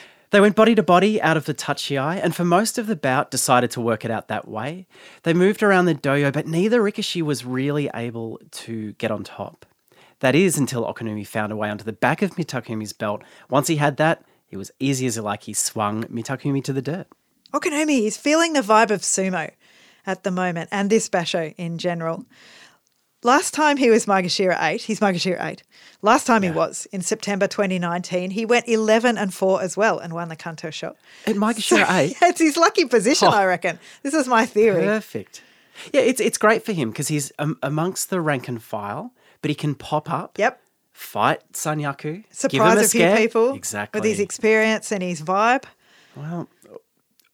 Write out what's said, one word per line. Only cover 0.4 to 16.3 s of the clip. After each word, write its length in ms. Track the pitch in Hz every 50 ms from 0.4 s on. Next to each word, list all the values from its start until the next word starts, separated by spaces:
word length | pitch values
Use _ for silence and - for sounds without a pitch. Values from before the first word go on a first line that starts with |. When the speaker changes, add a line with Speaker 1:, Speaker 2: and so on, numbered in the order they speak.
| 196 214 -
Speaker 1:
body 200 | - 220 233 233
to 80 | 214 190
body 360 | - 175 180 190 214 214 214
out 160 | - 160 160 160
of 80 | 143
the 80 | - 147
tachiai, 640 | - - - 143 - - - 143 139 131 151 175 196 -
and 120 | 170 160
for 100 | - 175
most 320 | 175 170 185 220 226 - -
of 80 | 226 208
the 80 | 220
bout 360 | 156 - 135 127 139 - -
decided 400 | - 127 - - 135 123 123 120
to 100 | - 127
work 240 | 117 113 113 107 -
it 60 | 117
out 160 | 110 113 - -
that 200 | 110 107 - -
way. 380 | 104 107 110 139 165 185 185 _ _ - - - - - -
They 100 | 170 160
moved 280 | 175 180 196 214 - 220
around 220 | 202 196 185 180
the 100 | 175 160
dohyo, 360 | 135 - 143 135 143 143 139
but 160 | 127 147 147 156
neither 340 | 160 170 185 220 233 247
Rikishi 400 | 214 202 208 - 208 - - 180
was 220 | 160 147 143 117 120
really 460 | 123 127 127 131 143 143 151 147 - -
able 440 | 117 117 120 113 117 113 113 117 - - _
to 420 | - - - - 117 113 107 107 98
get 180 | - - 107
on 120 | 107 104 101
top. 420 | - - - 101 92 - _ - _ _ _ _ _ _ _ _ _ _ _
That 160 | - 131 127
is 200 | 156 196 185 151 151
until 280 | 135 113 - 120 113
Okonumi 400 | - 107 - 113 110 107 107 101
found 260 | - - 113 107 104
a 40 | 107
way 140 | 107 107 104
onto 140 | 107 104 104
the 80 | 110
back 300 | 107 - - 123 156 -
of 140 | 208 185 -
Mitakumi's 580 | - 160 - - 127 - - 117 110 107 101 -
belt. 300 | - 113 107 104 104 - - - - - -
Once 180 | 123 131 - -
he 100 | 165 147
had 200 | 147 147 139 -
that, 260 | 151 160 165 - _ _ _ _ _ _
it 60 | - 95
was 140 | 98 - - _
easy 280 | 135 135 139 127 131 127
as 80 | 107
you 80 | 113 107
like. 200 | 104 101 104 -
He 100 | - 104
swung 500 | - - - - 113 107 104 107 110 113
Mitakumi 600 | - - 120 110 -